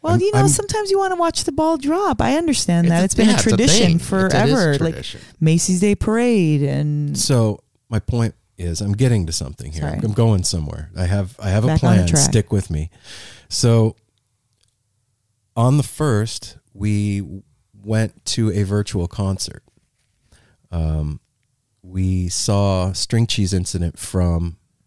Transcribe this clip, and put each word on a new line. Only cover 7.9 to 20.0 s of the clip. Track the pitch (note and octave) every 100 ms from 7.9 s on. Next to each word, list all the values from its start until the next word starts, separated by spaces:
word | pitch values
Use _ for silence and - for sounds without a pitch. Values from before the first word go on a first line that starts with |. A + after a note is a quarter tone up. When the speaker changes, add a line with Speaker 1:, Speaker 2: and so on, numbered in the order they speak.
| A2
Speaker 2:
point | - A#2+ A2+ - _ _
is, | F2 E2
I'm | G2+
getting | G#2 C3 A2+ E2
to |
something | D#2 C2+ - -
here. | D#2
Speaker 1:
Sorry. | D3 -
Speaker 2:
I'm | A2
going | G#2 A2+ G2+
somewhere. | F2 F2 D2+ D2+ D2+ -
I | F2+
have, | G2+ F#2 -
I | G2
have | G2+
a | A#2+
Speaker 1:
Back | D#3
on | A#2+
the | G#2+
Speaker 2:
plan. | F2
Speaker 1:
track. | E2
Speaker 2:
Stick | C#3 A2+ -
with | G#2 -
me. | D#2 D#2 _ - - - - _
So | - A#2+ A#2 A2 - _ _ _ _ _ _ _ _ _ _ _ _ _ _ _ -
on | A#2+ D3
the |
first, | C3+ - D3+ G#2+ A2+ - - - _
we | G2 G#2 G#2 G#2 G2+
w-, | F#2 F#2+ _ _ _ G#2
went | G2+ A2 A2 _ -
to | - A2
a | F#2+
virtual | F#2+ G#2 G2+ G2+ F2
concert. | - G2 F#2+ - - _ _ _ _